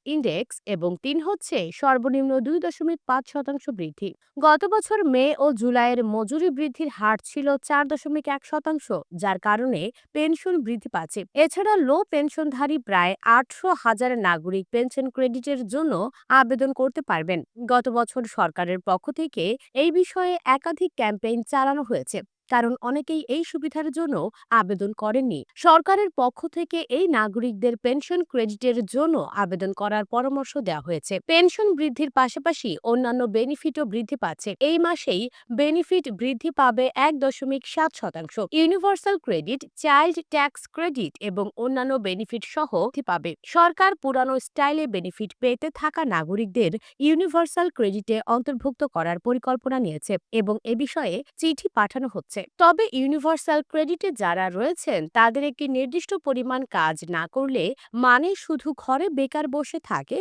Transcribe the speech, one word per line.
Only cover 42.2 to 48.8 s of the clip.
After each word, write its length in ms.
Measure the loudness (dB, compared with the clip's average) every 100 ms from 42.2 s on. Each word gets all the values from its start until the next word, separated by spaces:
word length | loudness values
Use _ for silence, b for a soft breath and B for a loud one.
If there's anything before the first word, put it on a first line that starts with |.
| -4 -8 -6
সহ 160 | -4 0
বৃদ্ধি 300 | 0 0 -2
পাবে। 280 | -2 -2 -4 -10 -2
সরকার 440 | 4 4 6 2 2
পুরানো 340 | 0 0 2 0
স্টাইলে 440 | -2 0 0 2 -2
বেনিফিট 420 | -4 -6 -8 -10 -2
পেতে 300 | 0 0 -4
থাকা 280 | -4 -4 -2 0
নাগরিকদের 680 | 0 0 -2 -2 2 2 0 b b
ইউনিভার্সাল 640 | 2 4 2 2 0 0 0
ক্রেডিটে 460 | 0 0 0 -2 -2 0
অন্তর্ভুক্ত 540 | 0 0 -4 -4 -4